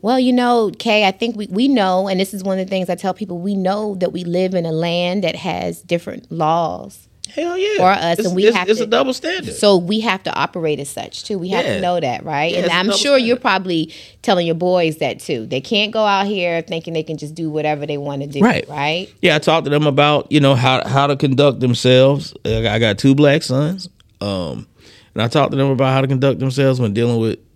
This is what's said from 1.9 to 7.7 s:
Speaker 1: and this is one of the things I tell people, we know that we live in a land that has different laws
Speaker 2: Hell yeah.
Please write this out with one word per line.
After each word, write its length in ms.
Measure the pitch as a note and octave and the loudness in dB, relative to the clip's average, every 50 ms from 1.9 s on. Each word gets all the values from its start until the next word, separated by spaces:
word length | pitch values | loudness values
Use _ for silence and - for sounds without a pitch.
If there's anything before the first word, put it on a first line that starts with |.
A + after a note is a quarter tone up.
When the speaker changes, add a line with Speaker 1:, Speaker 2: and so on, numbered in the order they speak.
| F#3 F#3 F#3+ G3+ | 2 0 0 0
Speaker 1:
and 120 | F#3+ F3+ | 0 -2
this 120 | G3 F#3+ | -2 -2
is 120 | - G3+ F#3 | -4 -8 -4
one 160 | G3 F#3+ F#3+ | -2 -2 -2
of 60 | F#3+ | -2
the 40 | F#3+ | -2
things 180 | G3 F#3+ F3+ F3+ | -2 -4 -2 -2
I 60 | F3+ | -4
tell 200 | F3 - G3 F3+ | -4 -2 -4 -4
people, 240 | - G#3+ F3+ F3+ F3 | -4 -6 -8 -8 -6
we 160 | F3 G3+ G3+ | -4 -4 -2
know 400 | G3 F#3 F3+ G3 G#3 G#3+ G#3 G3+ | -2 0 0 0 -2 -2 -6 -4
that 160 | F#3 F#3 - - | -2 -2 -2 -2
we 100 | D#3+ F3+ | -4 -6
live 300 | F3 E3+ F3+ F#3 F#3 F#3 | -2 0 0 0 0 0
in 100 | F3+ E3+ E3 | -2 -2 -2
a 40 | |
land 520 | D#3+ D#3+ E3 E3+ E3+ F3 F3 F3 F3+ G#3 F#3+ | -2 -2 0 0 0 0 0 0 -2 -2 -2
that 120 | E3 - | -2 -4
has 460 | - D#3+ F#3 D#3 F3+ F3 F3 E3+ - | -4 -6 -6 -4 -4 -4 -6 -6 -8
different 500 | - - E3+ E3+ E3+ - - - - _ | -6 -2 -2 -2 -2 -6 -14 -14 -14 _
laws 760 | E3 D#3+ D#3+ D3+ D#3+ E3+ E3+ D#3+ - - - G3+ - - - _ _ _ _ - - | -6 -2 0 0 2 0 0 -2 -4 -8 -12 -16 -18 -20 -20 _ _ _ _ -12 -6
Speaker 2:
Hell 240 | - D#4 E4+ F4 F#4 | -6 -4 -4 -4 -2
yeah. 200 | F#4 G#4 | -2 -2